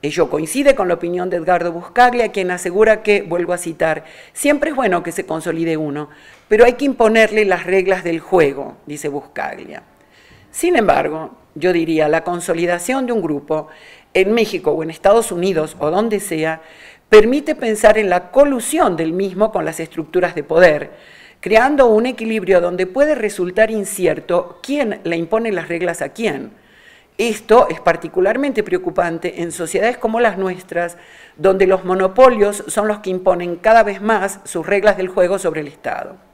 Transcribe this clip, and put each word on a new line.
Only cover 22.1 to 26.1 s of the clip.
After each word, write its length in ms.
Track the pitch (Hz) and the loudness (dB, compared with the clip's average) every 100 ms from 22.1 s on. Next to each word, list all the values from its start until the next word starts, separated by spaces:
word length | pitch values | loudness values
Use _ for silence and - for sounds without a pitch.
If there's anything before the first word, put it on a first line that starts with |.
| 254 226 220 180 185 | -4 -4 -4 2 2
donde 260 | 175 180 185 | 2 -2 -4
puede 280 | 214 294 285 | 0 0 2
resultar 540 | 214 196 180 185 220 | -2 -4 -4 2 0
incierto 920 | 220 196 - 170 156 - 175 - - | 0 -6 -2 -2 -2 -2 -2 -4 -12
quién 380 | - 285 240 - | -8 -4 -4 -4
le 120 | 165 170 | -6 -6
impone 360 | 165 220 233 | -2 -2 -2
las 160 | 185 156 | -6 -6
reglas 340 | 170 175 165 | -4 -4 -4
a 80 | 139 | -8